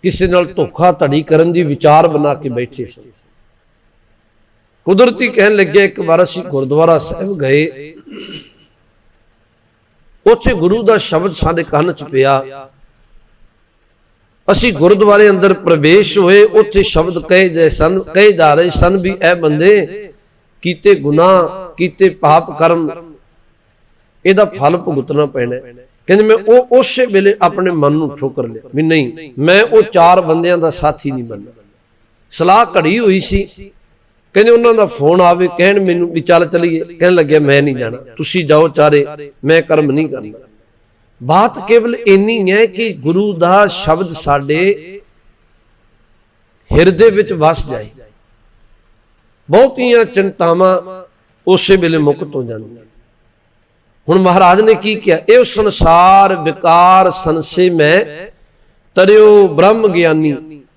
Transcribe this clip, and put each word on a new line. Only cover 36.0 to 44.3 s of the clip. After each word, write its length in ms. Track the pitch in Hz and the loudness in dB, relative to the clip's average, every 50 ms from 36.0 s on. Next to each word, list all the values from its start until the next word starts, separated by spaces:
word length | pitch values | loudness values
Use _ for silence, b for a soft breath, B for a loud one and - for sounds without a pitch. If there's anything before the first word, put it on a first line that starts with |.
| 175 170 | -4 -4
ਵੀ 100 | 165 165 | -6 -6
ਚੱਲ 240 | - - 175 165 175 | 0 2 2 2 2
ਚੱਲੀਏ, 380 | 160 180 170 170 175 160 160 165 | 0 -2 -2 -2 -2 -4 -6 -8
ਕਹਿਣ 300 | 170 175 - 175 180 185 | -10 -4 -2 0 2 2
ਲੱਗਿਆ, 260 | 170 156 139 151 156 | 2 2 2 2 2
"ਮੈਂ 220 | 147 139 139 143 | 2 2 2 0
ਨਹੀਂ 140 | 143 147 131 | 0 -2 -4
ਜਾਣਾ, 220 | 123 120 113 120 | -6 -8 -10 -10
ਤੁਸੀਂ 480 | 127 - - - - 151 - - 185 165 | -14 -18 -20 -12 -10 -8 -6 -4 -6 0
ਜਾਓ 220 | 143 151 151 165 | 2 2 2 2
ਚਾਰੇ, 640 | 160 151 - 151 151 147 143 143 143 151 147 147 143 _ _ - | 2 2 0 2 2 2 0 0 -2 -8 -16 -18 -20 _ _ -2
ਮੈਂ 160 | 139 160 165 | 0 0 0
ਕਰਮ 300 | - - 165 151 151 143 | 2 0 -2 0 0 0
ਨਹੀਂ 180 | 131 151 160 139 | -2 -4 -4 -6
ਕਰਨਾ।" 300 | 135 127 107 107 107 117 _ _ _ _ _ _ _ _ _ _ _ _ _ _ _ _ 120 | -8 -12 -14 -16 -20 -20 _ _ _ _ _ _ _ _ _ _ _ _ _ _ _ _ -4
ਬਾਤ 440 | 127 156 185 220 240 - - 190 | 0 0 2 2 0 -2 -8 -2
ਕੇਵਲ 280 | 208 226 233 220 240 233 | 0 0 2 2 -2 -8
ਇੰਨੀ 560 | - - 202 190 196 202 220 233 220 190 185 | -4 0 2 2 2 2 0 -2 -2 -2 0
ਹੈ 140 | 196 208 233 | 2 0 0
ਕਿ 280 | 202 185 208 226 220 170 | 0 -2 -6 -6 -6 -8
ਗੁਰੂ 400 | 147 127 151 175 190 208 208 190 | -6 -6 -4 -2 -2 -2 -4 -2
ਦਾ 340 | 165 175 175 185 202 208 | -2 0 2 4 2 2
ਸ਼ਬਦ 440 | 190 - - - 156 160 170 190 165 | 0 -2 -6 -2 -2 -2 -2 -4 -8
ਸਾਡੇ 880 | 160 - - 147 | -8 -8 -4 -2